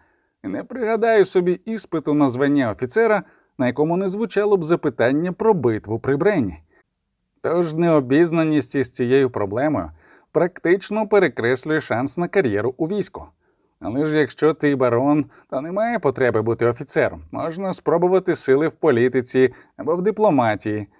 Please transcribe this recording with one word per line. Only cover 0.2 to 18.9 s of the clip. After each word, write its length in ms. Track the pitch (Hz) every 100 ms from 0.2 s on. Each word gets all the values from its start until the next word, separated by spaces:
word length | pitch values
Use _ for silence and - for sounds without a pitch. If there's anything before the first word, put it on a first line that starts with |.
| _ _
і 40 | 202
не 160 | 196
пригадаю 640 | - 254 220 226 226 220 190
собі 260 | 185 175
іспиту 600 | 180 - 226 - 160 147
на 140 | 147 139
звання 420 | 120 139 143 120
офіцера, 540 | 101 127 214 226 208 - _ _ -
на 100 | 123
якому 300 | 139 156 175
не 100 | 190
звучало 500 | 190 226 190 208 196
б 60 |
запитання 680 | 156 170 156 117 117 143 175
про 220 | 175 220
битву 460 | 196 123 107 101 110
при 160 | 127 139
Бренні. 480 | 185 202 104 78 - _ _ _ _ _ _ _
Тож 320 | - 170 175
необізнаність 1000 | 156 170 156 127 135 170 165 160 151 123 151
із 160 | 127
цією 380 | - 123 135 131
проблемою 600 | 123 101 101 101 98 82 - _ _ _
практично 760 | 156 175 - 165 190 - 208 214
перекреслює 720 | 208 175 123 113 131 156 156
шанс 360 | - 113 135 -
на 100 | -
кар'єру 460 | 202 139 101 110 -
у 100 | 165
війську. 380 | 208 - - 78 _ _ _ _ _
Але 260 | - 123 156
ж 140 | 151
якщо 340 | 135 - 151
ти 220 | 156 147 139
барон, 500 | 127 117 139 147 139 - _
то 120 | 143
немає 380 | 156 190 226 233
потреби 420 | 147 120 127 110
бути 240 | 113 113 117
офіцером. 560 | 120 143 - 120 90 -
Можна 420 | - 151 165 196
спробувати 640 | 175 - 160 180 185 185 151
сили 320 | - 135 156
в 60 |
політиці 800 | - 165